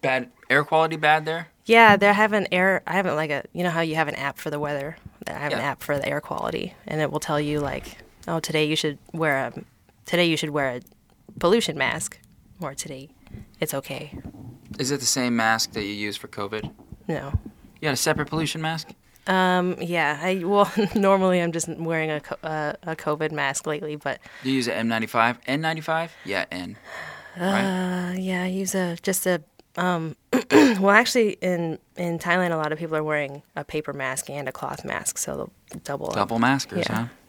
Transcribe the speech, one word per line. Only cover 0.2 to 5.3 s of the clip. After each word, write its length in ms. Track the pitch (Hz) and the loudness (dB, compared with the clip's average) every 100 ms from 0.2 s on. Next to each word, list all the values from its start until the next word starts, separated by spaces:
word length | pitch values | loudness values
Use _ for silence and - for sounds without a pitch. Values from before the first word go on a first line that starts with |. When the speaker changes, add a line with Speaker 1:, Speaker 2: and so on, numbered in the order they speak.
| 120 _ - | -2 _ 2
Speaker 1:
air 140 | 135 | 4
quality, 320 | 147 160 160 160 | 4 4 4 2
bad 280 | 156 156 | 4 4
there? 240 | 156 165 165 _ - | 2 -6 -8 _ 4
Speaker 2:
Yeah, 300 | 226 226 202 | 8 10 10
they're 160 | 202 | 8
having 320 | 202 214 208 190 | 6 4 2 0
air. 300 | 180 190 190 - | 2 2 2 0
I 60 | |
haven't, 240 | 170 185 151 | -2 0 -2
like, 140 | 156 | -2
a, 140 | 143 - | -4 -4
you 120 | - | -4
know 60 | 180 | -2
how 100 | 165 | 0
you 160 | 165 156 | 0 0
have 120 | 151 | 0
an 60 | |
app 240 | - 139 - | 0 -6 -6
for 120 | - | -6
the 80 | 147 | -4
weather? 360 | 147 143 143 160 - _ | -4 -4 -6 -10 -18 _
I 60 | - | -10